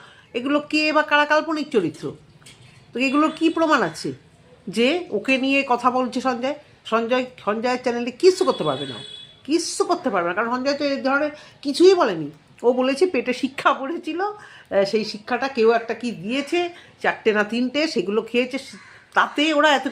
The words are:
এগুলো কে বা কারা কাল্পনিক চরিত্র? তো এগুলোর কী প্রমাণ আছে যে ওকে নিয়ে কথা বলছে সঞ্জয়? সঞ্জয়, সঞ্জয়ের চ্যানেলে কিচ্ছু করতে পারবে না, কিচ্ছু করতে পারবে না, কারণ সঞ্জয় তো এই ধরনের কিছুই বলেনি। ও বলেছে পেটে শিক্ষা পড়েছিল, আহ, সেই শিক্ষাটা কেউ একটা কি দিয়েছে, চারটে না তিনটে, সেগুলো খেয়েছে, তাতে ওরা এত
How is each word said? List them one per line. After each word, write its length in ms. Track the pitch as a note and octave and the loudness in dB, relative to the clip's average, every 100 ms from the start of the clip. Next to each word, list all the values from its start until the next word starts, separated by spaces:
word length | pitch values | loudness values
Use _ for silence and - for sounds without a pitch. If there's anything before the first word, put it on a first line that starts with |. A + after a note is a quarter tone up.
| - - _ | -20 -20 _
এগুলো 260 | - C4 D4 | -6 -2 -2
কে 340 | D4 D4+ D4+ | 0 0 2
বা 80 | D4+ | 2
কারা 240 | D4+ D4 D4 | 2 2 2
কাল্পনিক 460 | D4+ D#4 D#4 C#4+ | 2 0 -4 -2
চরিত্র? 440 | A3+ E3 - D3 - - _ - - - - - | -2 -2 -4 -10 -12 -18 _ -20 -20 -20 -20 -10
তো 60 | A#3+ | -4
এগুলোর 320 | C4 C#4+ D#4 D#4 | 0 2 0 0
কী 140 | D#4+ | -2
প্রমাণ 320 | E4 D#4+ C#4+ | 2 2 2
আছে 320 | E3+ - D#3 B2+ - _ _ - - | 0 -4 -8 -10 -14 _ _ -18 -6
যে 380 | F#3 B3 F4 E4+ | 0 2 0 -2
ওকে 280 | G3+ G#3 C4 | -4 0 0
নিয়ে 260 | C4+ C#4 C4+ | 2 0 2
কথা 240 | A#3+ B3+ | 0 2
বলছে 300 | B3+ B3 B3+ | 0 -2 -2
সঞ্জয়? 340 | C4 A#3+ B3+ D4 - _ - | -2 -2 -4 -6 -12 _ -2
সঞ্জয়, 400 | A3+ A3+ B3+ B3+ - - | -2 2 0 -2 -6 -4
সঞ্জয়ের 360 | A3 B3 B3+ | -2 -2 -2
চ্যানেলে 300 | B3+ A#3+ A#3+ | -2 -2 -4
কিচ্ছু 340 | A#3+ F#4 F#4 F4+ | 2 4 6 2
করতে 180 | - | 0
পারবে 220 | D#3 C3+ C3+ | -2 -2 -6
না, 100 | G#2+ G2+ - - - | -10 -14 -18 -20 -14
কিচ্ছু 420 | - E4 - - F4+ | -2 -2 0 -2 0
করতে 240 | F4 C4 | 0 0
পারবে 200 | G3 E3+ | 0 0
না, 60 | F3+ | -2
কারণ 160 | A#3 | -2
সঞ্জয় 220 | B3 C4 | -2 -2
তো 120 | C#4+ C#4+ | -2 -2
এই 160 | C4+ | -2
ধরনের 300 | B3+ C#4 D4 D4 - - | 0 0 -2 -6 -18 -10
কিছুই 340 | C#4+ C#4 F4+ F4+ | -4 6 6 8
বলেনি। 360 | C4+ E3+ D3 - _ _ | 4 -2 -8 -12 _ _
ও 100 | A#3 | 0
বলেছে 320 | B3 B3+ C4+ F#4 | 2 0 2 0
পেটে 280 | C4 A#3 | 0 -2
শিক্ষা 400 | B3 C#4 - E4+ | -4 -6 0 0
পড়েছিল, 480 | A#3 C4+ E4+ D#4+ D#4+ | 0 -2 -8 -8 -6
আহ, 600 | G#4 G#4 - - - F#3+ G3 | -6 -6 -16 -20 -4 0 2
সেই 200 | A3 G#3+ | 0 -2
শিক্ষাটা 420 | G3+ - B3 F3+ | -8 -6 -4 -2
কেউ 240 | A#3 A3 | 2 2
একটা 220 | A#3 A3+ | 2 0
কি 180 | A3 A#3+ | -6 -8
দিয়েছে, 580 | F3+ F#3+ C4+ C#4 F4 F4 F4 - - | -8 -6 -6 -2 -2 -2 -6 -20 -4
চারটে 320 | F#3+ - A3+ | -2 0 2
না 100 | G#3 | 2
তিনটে, 440 | G#3 A#3 B3 C#4 D#4 | 2 -2 -2 -2 -2
সেগুলো 340 | A#3+ F3+ G#3+ | -2 -2 -2
খেয়েছে, 360 | A3 A#3+ B3+ C4+ - G3 - - - | -2 -2 -2 -4 -10 -18 -20 -20 -4
তাতে 400 | B3 A#3 - D4+ | 0 0 2 0
ওরা 160 | D4 D4+ | 4 4
এত 180 | C4+ C#4 | 4 0